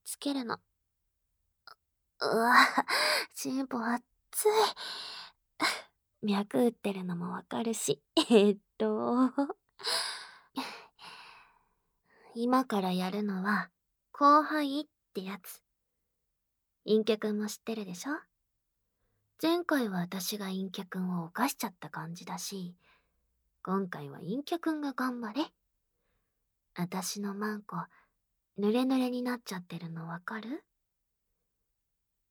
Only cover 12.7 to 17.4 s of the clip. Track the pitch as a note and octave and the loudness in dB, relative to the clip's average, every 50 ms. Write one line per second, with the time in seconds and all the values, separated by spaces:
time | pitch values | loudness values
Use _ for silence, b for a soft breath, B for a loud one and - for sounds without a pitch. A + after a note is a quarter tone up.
12.7 | A3 G3+ F#3+ F#3 F3+ F3+ F#3 F#3 F#3+ G#3 G#3 G#3 F#3+ F#3 F#3 G3+ G3+ F#3+ F3+ - | 0 0 2 2 0 0 0 0 -2 -2 -2 -2 -2 0 0 2 0 0 0 -4
13.7 | _ _ _ _ _ _ _ _ - - C#4+ C#4+ D4 D4+ D4+ D4+ D#4 D4+ D4 C#4 | _ _ _ _ _ _ _ _ -2 6 8 8 8 8 6 4 0 0 0 0
14.7 | C4+ D4 D4+ _ _ _ _ _ - G3+ F#3 F#3+ G3+ F#3 - - - - _ _ | -2 -4 -4 _ _ _ _ _ -8 -8 -6 -6 -8 -10 -12 -16 -18 -18 _ _
15.7 | _ _ _ _ _ _ _ _ _ _ _ _ _ _ _ _ _ _ _ _ | _ _ _ _ _ _ _ _ _ _ _ _ _ _ _ _ _ _ _ _
16.7 | _ _ - - G#3+ A3 G#3+ A3+ A3 G#3+ G#3+ G#3+ G#3+ G#3 | _ _ 0 2 2 4 4 2 0 0 0 -2 -2 -2